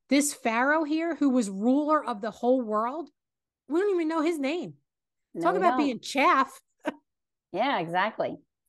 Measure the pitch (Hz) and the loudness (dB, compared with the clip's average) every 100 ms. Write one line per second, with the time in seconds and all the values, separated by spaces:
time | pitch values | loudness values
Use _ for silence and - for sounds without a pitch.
0 | - 277 294 - 233 226 269 311 302 311 | 0 2 2 -2 -2 0 2 2 0 -2
1 | 339 311 285 254 202 196 226 269 294 302 | -2 0 2 2 0 -2 2 2 2 0
2 | 247 214 220 - 240 262 220 214 233 302 | 0 -6 -8 -2 0 2 0 -2 -2 -4
3 | 302 _ _ _ _ _ - 311 415 359 | -12 _ _ _ _ _ -4 0 0 0
4 | 311 330 302 330 269 349 202 143 _ _ | 0 0 0 -2 -2 -4 -8 -12 _ _
5 | _ _ _ - 330 381 370 254 285 226 | _ _ _ -4 0 2 2 2 0 -2
6 | - 285 311 285 262 - _ _ - - | -4 0 4 4 0 -6 _ _ -10 -10
7 | _ _ _ _ _ 175 262 226 165 180 | _ _ _ _ _ -2 0 -2 -2 -2
8 | 208 220 135 - _ _ | -2 -2 -6 -8 _ _